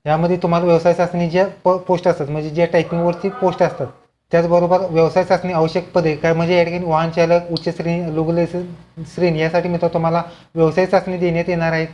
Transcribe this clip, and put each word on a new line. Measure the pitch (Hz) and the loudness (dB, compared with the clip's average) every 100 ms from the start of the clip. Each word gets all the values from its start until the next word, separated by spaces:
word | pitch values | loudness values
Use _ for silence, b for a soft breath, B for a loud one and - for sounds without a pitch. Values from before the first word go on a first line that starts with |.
| 147 | -2
यामध्ये | 156 170 180 | 0 0 0
तुम्हाला | 180 170 175 | 0 0 2
व्यवसाय | 165 175 | 4 4
चाचणी | 175 175 175 170 | 2 0 -2 0
ज्या | 180 190 - | 0 0 0
प-, | 185 | 0
पोस्ट | 185 180 175 180 | 0 0 0 2
असतात, | 160 143 | 0 -2
म्हणजे | 151 151 | -6 -4
ज्या | 156 170 | -2 2
टायपिंगवरती | 170 156 170 170 175 196 | 2 0 -2 -2 -2 -4
पोस्ट | - 185 - | -2 -2 0
असतात, | 170 - 131 - _ _ - | -2 -2 -10 -12 _ _ -2
त्याचबरोबर | 170 170 175 175 185 185 | 0 4 2 4 2 2
व्यवसाय | 160 160 185 | 2 2 2
चाचणी | 180 180 185 | 2 0 0
आवश्यक | 165 160 180 175 | 0 0 -2 -2
पदे | 180 160 147 | 0 0 0
काय, | 165 | 0
म्हणजे | 165 165 180 | 0 2 2
या | |
ठिकाणी | 170 175 175 | 2 -2 -2
वाहन | 156 165 | 0 0
चालक, | 165 165 170 175 | 0 2 2 0
उच्च | 165 170 165 | -6 -6 -4
श्रेणी, | 165 170 165 156 | -4 -4 -4 -4
लघु | 160 | -2
लेसन-, | 170 165 180 180 165 - - 156 | 0 -2 -4 -8 -14 -20 -16 -12
श्रेणी | - 180 156 | -2 0 0
यासाठी | 160 175 175 | 0 0 -2
मित्रांनो, | 170 170 | -2 -2
तुम्हाला | 170 165 170 170 B B 165 | 0 0 -2 -4 B B 0
व्यवसाय | 160 160 185 | 2 2 2
चाचणी | 190 185 180 | 0 0 -2
देण्यात | 175 165 170 | -2 0 -2
येणार | 170 165 | -2 -2
आहे. | 160 160 | -2 -4